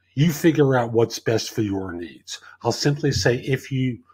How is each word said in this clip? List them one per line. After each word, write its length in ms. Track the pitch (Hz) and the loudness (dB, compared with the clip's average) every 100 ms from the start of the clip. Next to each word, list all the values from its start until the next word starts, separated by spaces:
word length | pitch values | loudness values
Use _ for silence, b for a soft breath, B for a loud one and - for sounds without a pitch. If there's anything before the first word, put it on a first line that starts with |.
| _ | _
You 200 | - 165 | 0 0
figure 420 | - 170 151 139 131 | 2 2 4 4 4
out 160 | 117 | 2
what's 280 | 117 117 - | 2 0 0
best 320 | - 110 - | -2 -2 -2
for 100 | - | -4
your 320 | 107 98 95 | -2 -2 -6
needs. 480 | 85 85 - - - B B | -8 -12 -14 -16 -18 B B
I'll 100 | 120 | -4
simply 400 | 117 147 143 147 | 0 0 0 0
say 240 | - 143 123 | 0 0 0
if 340 | 143 135 - | -2 -4 -4
you 280 | 131 127 113 b | -4 -2 -4 b